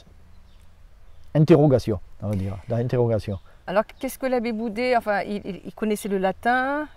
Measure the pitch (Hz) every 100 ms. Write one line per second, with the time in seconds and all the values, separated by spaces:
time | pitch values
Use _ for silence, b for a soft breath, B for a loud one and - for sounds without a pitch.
0 | - - - - - - - - - -
1 | - - - 147 156 160 147 127 - 101
2 | - - 101 101 95 98 - 117 123 127
3 | 120 110 - 95 - b - 190 220 -
4 | 262 - 262 254 226 214 233 202 247 240
5 | 214 202 - 202 - 180 - - 214 208
6 | 202 196 190 185 240 254 262 285 302